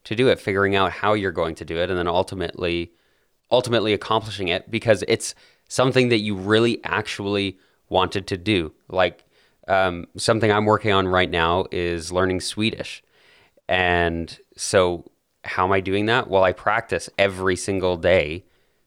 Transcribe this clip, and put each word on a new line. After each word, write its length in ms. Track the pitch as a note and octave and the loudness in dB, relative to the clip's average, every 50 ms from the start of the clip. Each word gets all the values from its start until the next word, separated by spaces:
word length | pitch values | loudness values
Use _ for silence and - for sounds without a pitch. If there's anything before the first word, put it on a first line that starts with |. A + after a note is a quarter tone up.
| - | -12
to 100 | - A2 | -6 -2
do 140 | A2+ C3+ A#2+ | 2 2 2
it, 100 | F2+ - | 2 2
figuring 360 | - G#2+ F#2+ G2 G2 G2 G2 | 0 -2 0 0 2 2 2
out 160 | G2 F#2+ E2+ | 2 0 0
how 220 | - - G2+ G#2 G#2+ | -2 -2 0 0 0
you're 180 | G#2+ G2 F#2+ | 0 -2 -2
going 220 | D#2+ F2+ E2 E2 D#2 | -2 -2 -4 -4 -6
to 80 | - E2 | -8 -8
do 140 | D#2+ E2 E2 | -6 -4 -4
it, 100 | F2 F2+ | -2 -2
and 100 | F#2 F2+ | -2 -2
then 100 | F2+ F2 | -2 0
ultimately, 840 | E2+ F#2 F#2+ - G2+ F#2 E2+ - - - F#2 E2+ E2+ E2+ E2+ - _ _ _ _ _ _ _ _ _ _ _ - | 0 0 -2 -2 -4 -6 -8 -8 -6 -6 -4 -4 -4 -4 -6 -8 _ _ _ _ _ _ _ _ _ _ _ 0
ultimately 440 | A#2+ B2 A#2+ A#2 A#2 A2 G2+ G#2+ G2+ | 2 2 2 2 0 0 2 0 0
accomplishing 540 | F#2 - - A2 A2 G#2+ A2 G2 G2+ F#2+ E2+ | -2 0 -2 -2 -2 -2 -4 -8 -4 -2 -2
it 220 | F2 - - G#2 | -2 -2 -4 -6
because 320 | A2 A2 - A#2 G#2+ F2+ - - | -6 0 2 2 2 2 2 0
it's 260 | A2+ - - - - _ _ _ _ _ _ - | 0 0 -2 -6 -12 _ _ _ _ _ _ -4
something 420 | - - B2+ C3 B2 C3 B2+ A#2+ | 0 2 2 4 4 4 4 4
that 80 | A#2+ A2 | 2 0
you 160 | G#2 G#2+ G2+ | 0 -2 -4
really 460 | F#2 F#2+ G2+ G#2+ A2+ A#2 A#2+ A2+ - - | -4 0 2 4 4 4 2 0 -2 -4
actually 760 | D2+ F2 G#2 A2 - - - G2+ G2 G2+ G2+ G2 F#2+ - _ _ _ _ _ _ - | -4 -4 -4 -4 -4 -8 -6 -4 -4 -2 -2 -2 -4 -6 _ _ _ _ _ _ -2
wanted 380 | - F#2 F#2 F2 - G2+ F#2 | 0 0 0 0 -2 -6 -6
to 100 | - G2 | -6 -8
do. 360 | F2 F2 G#2+ G#2+ F2+ D#2+ D2+ - _ _ - | -4 -2 0 0 0 0 -4 -8 _ _ -4
Like, 360 | F2 F#2 F#2 F2+ - - _ _ _ _ _ _ _ _ _ - | 0 2 2 2 0 -6 _ _ _ _ _ _ _ _ _ 0
um, 380 | G2 F#2+ F#2+ F2+ F2 E2+ - - - | 2 2 2 0 -2 -4 -8 -12 -10
something 360 | G2 - B2+ A#2 A2 A2+ G#2+ | -2 0 0 2 2 2 2
I'm 140 | G#2 G#2+ G#2+ | 2 4 4
working 260 | G#2+ G#2+ G#2 - G#2+ | 4 2 2 2 2
on 160 | G2 F#2+ F#2+ F#2 | 2 2 2 2
right 220 | F#2 F#2 F#2 D#2+ | 2 2 2 2
now 360 | F2 E2+ E2 E2+ E2+ F#2+ - - | 0 0 2 2 2 0 -2 -2
is 420 | - F2+ F2 E2+ E2+ E2+ D#2+ E2+ | -4 -4 -2 -2 -4 -4 -6 -4
learning 280 | F2+ F2+ F#2+ F#2 F2+ F2 | -2 0 0 2 0 -2
Swedish. 640 | - - - G#2+ G#2+ A2 - - - - - - _ _ _ _ _ _ _ _ _ _ _ _ _ - | -4 -6 -4 -2 -2 -2 -2 -6 -8 -12 -14 -18 _ _ _ _ _ _ _ _ _ _ _ _ _ -2
And 680 | F2+ F#2 F2+ F2 F2 F2 E2+ E2+ E2+ E2+ E2 - - - _ _ _ | 0 2 2 2 2 2 2 0 -2 -4 -6 -8 -12 -18 _ _ _
so 540 | - - - - G2 F2+ F2+ F2 - - - _ _ _ _ _ _ - | -10 -4 0 2 4 4 2 0 -4 -8 -16 _ _ _ _ _ _ -14
how 200 | - - F#2+ F2+ | -6 -2 0 2
am 80 | F#2+ | 2
I 80 | G2 G2 | 2 0
doing 260 | F2+ F#2+ F#2+ G#2 G#2+ | 0 0 0 0 0
that? 220 | A2 A#2+ B2+ - - | 2 0 0 0 0
Well, 160 | F#2 F#2+ F#2 | 2 4 4
I 80 | F#2 | 2
practice 560 | F2+ - - G#2 G#2+ A#2 - - F#2+ E2 - - - - | 2 0 -2 -2 0 0 -2 -4 -6 -6 -6 -6 -2 0
every 380 | G2 G2+ F#2 F#2 F#2 F#2+ F2+ | 0 0 0 -2 -2 -2 -2
single 400 | - - G#2 G2 F#2 F#2 F2+ F2+ | -2 -2 -4 -4 -2 -2 -2 -2
day 480 | E2 F2 F2 F#2 F2+ D2 D2 D#2+ - - _ _ _ _ _ _ _ _ | 0 2 2 4 4 2 0 -6 -12 -14 _ _ _ _ _ _ _ _